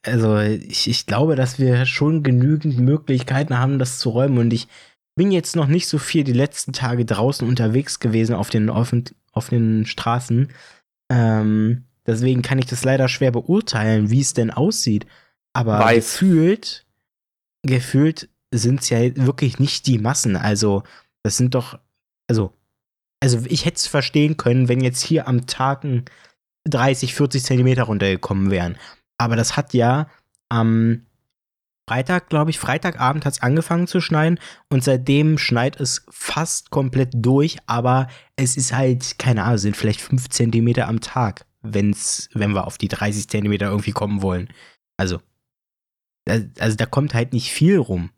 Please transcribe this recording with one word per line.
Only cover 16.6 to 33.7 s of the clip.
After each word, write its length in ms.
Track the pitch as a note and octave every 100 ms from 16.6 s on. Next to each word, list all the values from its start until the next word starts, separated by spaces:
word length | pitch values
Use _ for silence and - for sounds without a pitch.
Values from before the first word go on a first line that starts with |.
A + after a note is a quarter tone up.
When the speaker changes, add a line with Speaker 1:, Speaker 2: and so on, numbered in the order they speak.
| - - _ _ _ _ _ _ _ _
Speaker 1:
gefühlt 640 | C3+ B2+ B2+ C3+ D#3 D#3+ - _ _
sind's 380 | A#2+ A#2 C3 -
ja 80 | A#2 B2 B2+
wirklich 420 | B2+ C3 C3+ -
nicht 280 | C3 - -
die 120 | A#2+
Massen. 380 | A2+ - A#2 F#2+
Also, 460 | G#2 G2+ G#2+ G2 - - _ _
das 120 | A2 -
sind 160 | B2+
doch, 240 | B2+ A#2+ - _ _ _ _ -
also, 220 | A2 F#2+ _ _ _ _ _ _ _
also 200 | C3+ A#2+ B2
ich 160 | D#3+
hätt's 220 | E3+ - -
verstehen 480 | D3 C3 D3+ D3+ D#3
können, 320 | - B2+ B2+
wenn 120 | B2+
jetzt 220 | B2+ B2
hier 240 | - E3 -
am 200 | B2 B2
Tag 360 | - C3 C#3
ein 200 | D3 B2 B2+ - _ _ _ _ -
dreißig, 460 | C#3 C3 C3 B2+
vierzig 280 | - C#3+ C#3
Zentimeter 400 | B2 B2+ B2+ B2+
runtergekommen 680 | A#2 G#2 G2 F#2 - G2 G2
wären. 260 | F#2+ F2 F2 - - _ _
Aber 160 | A#2
das 220 | A2+ A2+ -
hat 160 | -
ja 340 | B2 A#2 C3+ D3+ _ _ _ _
am 560 | A#2 A2+ A2+ A2+ A#2 _ _ _ _ _ _ _ _ -
Freitag, 400 | A#2+ C3 F3+ -
glaub 200 | D#3 D#3
ich, 100 | D#3
Freitagabend 640 | - B2+ F3+ - B2+ D3+
hat's 160 | C#3+ -
angefangen 440 | B2 D3+ -